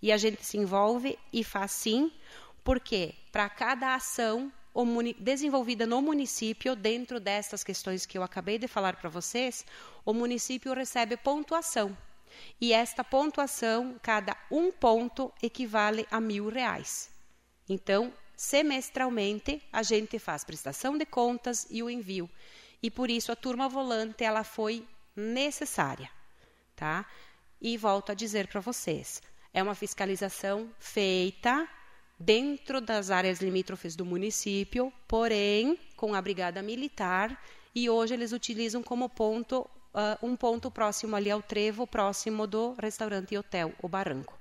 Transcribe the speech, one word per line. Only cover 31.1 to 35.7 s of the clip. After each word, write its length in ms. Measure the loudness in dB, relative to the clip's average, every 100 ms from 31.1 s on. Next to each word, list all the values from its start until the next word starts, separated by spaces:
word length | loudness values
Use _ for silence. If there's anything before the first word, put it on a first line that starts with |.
| 4 2 0 2 2 0 -8 -20 -20 -20 _
dentro 600 | 4 6 6 -2 -2 -4
das 300 | 0 0 2
áreas 320 | 4 4 2
limítrofes 540 | 2 2 0 -4 -8 -6
do 100 | -2
município, 880 | 0 0 0 0 0 0 0 -2 -4 0
porém, 720 | 2 4 4 4 4 4